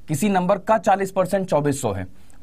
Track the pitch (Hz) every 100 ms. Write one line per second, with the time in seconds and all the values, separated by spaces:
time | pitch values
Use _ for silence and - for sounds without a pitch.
0 | - 151 208 190 180 202 - 220 - 190
1 | 196 196 180 196 185 151 147 135 117 101
2 | 92 - - -